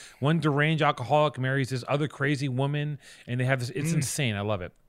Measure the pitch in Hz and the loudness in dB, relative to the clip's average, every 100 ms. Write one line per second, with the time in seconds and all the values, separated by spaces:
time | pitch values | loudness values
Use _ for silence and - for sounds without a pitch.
0 | - - 139 165 151 139 151 160 151 147 | -20 -2 2 2 2 4 2 4 2 0
1 | 110 151 151 123 131 135 127 127 - 147 | 2 2 2 0 -2 0 -2 -4 -2 -2
2 | 156 - 139 143 139 123 139 147 147 143 | -2 -2 -2 0 -2 -2 -2 -2 -4 -8
3 | - - - 123 127 135 120 - 156 156 | -14 -16 -6 -2 2 0 -2 -4 -2 0
4 | - - 127 101 104 101 87 - | -2 0 0 0 -2 -2 -6 -12